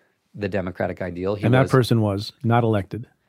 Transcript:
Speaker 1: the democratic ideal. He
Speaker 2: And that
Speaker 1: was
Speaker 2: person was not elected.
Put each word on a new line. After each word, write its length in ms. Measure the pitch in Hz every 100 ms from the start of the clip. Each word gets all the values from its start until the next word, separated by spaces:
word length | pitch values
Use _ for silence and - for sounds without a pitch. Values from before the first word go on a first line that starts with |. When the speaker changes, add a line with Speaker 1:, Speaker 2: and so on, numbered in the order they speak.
| _ _ _
Speaker 1:
the 140 | - 101
democratic 520 | 98 90 87 95 90
ideal. 340 | 92 87 92 101
He 80 |
Speaker 2:
And 100 | 110
that 80 | 127
Speaker 1:
was 80 | 131
Speaker 2:
person 320 | 131 117 117
was 300 | 107 98 107 -
not 200 | 113 117
elected. 420 | 117 107 92 107 123 _